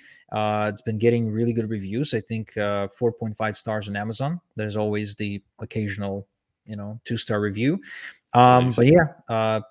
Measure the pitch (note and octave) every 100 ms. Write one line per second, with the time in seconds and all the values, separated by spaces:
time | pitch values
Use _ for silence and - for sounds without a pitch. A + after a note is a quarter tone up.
0 | - - _ G#2+ G#2+ G#2+ G#2+ G#2 A2+ G#2+
1 | A#2 A#2 A2+ G#2+ A#2 A#2 G#2+ A2 F#2+ A2+
2 | D3+ A2+ - A2+ G#2 A2 G#2 G2+ G2 -
3 | A#2+ A2+ A2+ G#2+ A2 G#2 A#2 G#2+ G#2 G2+
4 | G#2+ A2 C#3 F3 - - G#2+ G#2+ G#2+ G#2
5 | G#2 - G#2 G2+ - - G#2+ A2+ G#2 G2
6 | G2+ G2 G2 _ _ _ G#2+ G#2 G2+ A2
7 | - A#2 - G#2+ G#2 G2+ C3 F#3+ - -
8 | - - _ B2 B2 B2 B2+ A#2 B2+ F3
9 | D3+ - - A2+ A2 A2 -